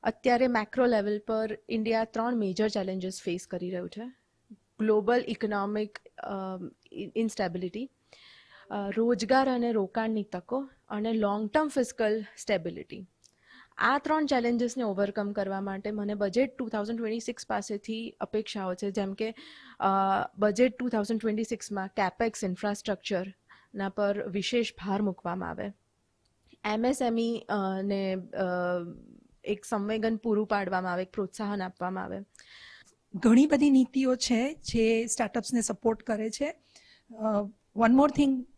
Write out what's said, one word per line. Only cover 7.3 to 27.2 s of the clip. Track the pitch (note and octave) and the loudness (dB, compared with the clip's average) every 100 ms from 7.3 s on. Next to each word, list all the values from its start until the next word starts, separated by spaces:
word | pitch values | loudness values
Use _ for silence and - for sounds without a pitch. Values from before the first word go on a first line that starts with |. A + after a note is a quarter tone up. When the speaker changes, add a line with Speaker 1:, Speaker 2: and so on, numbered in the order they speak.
| - F#3+ F3 F3+ G#3 C4+ _ _ - - - _ - - | -2 -4 -2 -6 -6 -10 _ _ -20 -20 -20 _ -20 -10
Speaker 1:
અ, | G#3 G3+ | -6 -4
રોજગાર | G3+ A#3 A#3 G#3 C4 C4+ | 0 2 2 4 4 4
અને | B3 A#3+ | 2 2
રોકાણની | A3 F#3+ - A3 A3 | 0 0 -2 -2 -2
તકો | G3+ F3+ - B3+ C#4 _ _ | -4 -10 -6 -6 -6 _ _
અને | G#3 A3 | -4 -2
લોંગ | A3 G3+ G#3 G#3+ | 0 0 0 0
ટર્મ | D4+ D4+ | 0 0
ફિસ્કલ | C4+ B3 - G#3+ A3 G#3 - | 0 -2 0 0 0 -4 -12
સ્ટેબિલિટી. | - G3 E3+ E3+ - - F#3 _ _ _ _ - - - | -2 -2 -2 -10 -12 -14 -16 _ _ _ _ -20 -20 -2
આ | A3 C#4 | 0 0
ત્રણ | C#4+ D#4 D4 | 0 0 2
ચેલેન્જીસને | C4 A#3 A#3+ A#3+ B3+ | 2 2 0 0 -2
ઓવરકમ | A3+ F#3+ G3+ G3+ G3+ | -2 0 -2 -2 -4
કરવા | G3+ G3 G3 | -2 -4 -4
માટે | G3 G3 G#3 | -4 -6 -6
મને | G#3 G3+ | -4 -4
બજેટ | G#3 G3+ F#3+ C4+ - | -2 0 2 0 0
ટુ | A3+ | -4
થાઉઝન્ડ | G#3+ G#3 A3+ | -4 -4 -4
ટ્વેન્ટી | A3+ A3+ | -4 -4
સિક્સ | A3+ A#3 - | -6 -10 -4
પાસેથી | G#3 G3+ G#3 - A3 A3+ - | -4 -2 -8 -6 -8 -8 -8
અપેક્ષાઓ | - G#3+ A3 G#3 F#3 | -4 -4 -4 -6 -4
છે, | F3+ G3+ | -4 -4
જેમ | G3 G3 | -2 -4
કે, | G3 A3 A3+ - - - - | -4 -6 -6 -18 -20 -20 -2
અ, | G3 G3 G3 G3 - - | 2 2 4 2 0 0
બજેટ | G#3 G3+ B3+ B3+ | 0 4 2 2
ટુ | B3 | -2
થાઉઝન્ડ | A3+ G#3 A3+ | -2 0 0
ટ્વેન્ટી | A3+ G#3+ | 0 -2
સિક્સમાં | A3+ A3 - G3+ F#3+ | -2 -6 -6 -6 -4
કેપેક્સ | - F#3 - A3+ - | 0 -2 2 -2 0
ઇન્ફ્રાસ્ટ્રક્ચરના | G3 F3+ G#3 G#3 - F#3+ - F#3+ F#3+ - _ - _ G3 G3 | -4 -2 -4 -4 -4 -4 -2 -4 -4 -12 _ -20 _ -6 -6
પર | G3 G3+ G3+ - | 0 0 0 -2
વિશેષ | F#3+ F#3 A#3+ A3 - | -4 0 0 -2 -6
ભાર | F#3 G3 | -4 0
મૂકવામાં | G#3 F3+ F3 F3+ E3+ | 0 -2 -6 -6 -6
આવે, | D#3+ G3+ G3+ _ _ _ _ _ _ _ - G#3+ | -6 -8 -10 _ _ _ _ _ _ _ -10 -4
એમ | G#3+ A#3+ | 0 2
એસ | C4+ | 2
એમ | B3 | 0
ઈ, | A3+ | 0